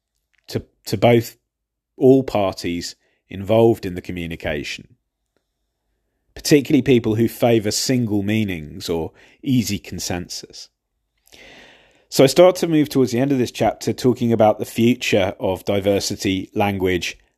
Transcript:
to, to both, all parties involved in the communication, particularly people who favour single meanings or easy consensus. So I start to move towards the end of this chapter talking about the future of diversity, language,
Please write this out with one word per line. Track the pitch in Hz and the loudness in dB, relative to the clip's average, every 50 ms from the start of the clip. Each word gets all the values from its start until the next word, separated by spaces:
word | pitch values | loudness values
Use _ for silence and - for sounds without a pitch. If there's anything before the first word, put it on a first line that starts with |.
| _ _ _ _ _ _ _ _ _ | _ _ _ _ _ _ _ _ _
to, | - - 104 - _ _ _ - | -10 -10 -10 -10 _ _ _ -10
to | - 110 | -8 -2
both, | 95 113 120 120 117 110 - - _ _ _ _ _ _ _ _ _ _ _ _ | 2 4 4 4 4 2 -2 -12 _ _ _ _ _ _ _ _ _ _ _ _
all | - 147 127 135 135 | 2 6 6 6 6
parties | 127 - - 104 98 92 90 - - 87 87 87 - - - _ _ _ _ _ _ - | 2 0 -2 -2 -2 -2 -4 -6 -6 -6 -6 -6 -8 -10 -14 _ _ _ _ _ _ -16
involved | 98 95 95 95 110 113 117 117 107 - - | -14 -8 -2 0 4 4 4 4 4 0 -4
in | 95 90 | -10 -10
the | 90 | -10
communication, | - - 92 87 85 82 82 - - 82 78 73 - - - - - _ _ _ _ _ _ _ _ _ _ _ _ _ _ _ _ _ _ _ _ _ _ _ _ _ _ _ _ _ - | -12 -12 -10 -10 -8 -8 -10 -8 -8 -6 -6 -6 -8 -10 -12 -14 -16 _ _ _ _ _ _ _ _ _ _ _ _ _ _ _ _ _ _ _ _ _ _ _ _ _ _ _ _ _ -16
particularly | - - - 156 143 123 - 160 131 | -6 0 4 4 4 4 4 0 2
people | 123 139 127 117 - 110 107 | 4 4 2 2 2 0 -2
who | 113 117 110 | 0 -2 -2
favour | - - 131 117 117 110 98 107 | -2 0 0 2 2 2 0 -2
single | - - - - 131 123 120 101 104 104 | -4 -4 -2 -2 -2 -2 -2 -2 -2 -2
meanings | 98 101 110 110 110 98 90 80 76 76 76 95 - - | -2 -2 -2 -2 -2 -2 -6 -8 -10 -14 -16 -12 -8 -6
or | 85 82 80 - _ _ _ _ _ _ | -4 -4 -6 -8 _ _ _ _ _ _
easy | - 147 123 123 98 90 104 87 | -4 -2 0 0 0 -2 -6 -8
consensus. | - - 95 87 - - 92 87 87 - - - - - - - - _ _ _ _ _ _ _ _ _ _ _ _ _ _ - - - - - - - - _ _ _ _ _ _ - | -8 -12 -12 -10 -8 -8 -8 -8 -8 -10 -14 -16 -16 -18 -20 -20 -20 _ _ _ _ _ _ _ _ _ _ _ _ _ _ -20 -20 -20 -20 -20 -20 -20 -20 _ _ _ _ _ _ -2
So | - - 135 | 4 4 4
I | |
start | 135 - 180 180 185 180 | 6 8 6 6 6 6
to | - - | 2 -2
move | 170 160 151 143 - | 0 2 2 0 2
towards | - 139 127 110 | 2 0 0 0
the | 113 120 | 0 -2
end | 135 143 | 0 0
of | 139 127 | 0 0
this | 117 - | -2 -4
chapter | - - 117 104 - - - 117 | -2 -2 -2 -2 -2 -2 -4 -6
talking | 104 - - 127 113 - 120 117 | -4 0 2 0 2 2 0 0
about | 117 107 110 107 104 - | 2 4 4 4 4 2
the | 107 | -4
future | - - 113 113 120 117 - - - 120 101 92 98 - - | -6 -2 2 2 2 2 0 -2 0 0 0 0 0 -4 -4
of | 120 95 92 85 - | -4 -4 -4 -4 -4
diversity, | - 101 101 92 101 101 95 - - 101 - - 98 95 92 90 - - | -4 -2 -2 0 0 0 0 -2 -4 -8 -4 -4 -2 -2 -4 -4 -6 -4
language, | 107 104 101 101 95 92 92 92 87 - - - _ _ _ _ | -2 -2 -2 -2 -2 -2 -2 -2 -2 -4 -6 -12 _ _ _ _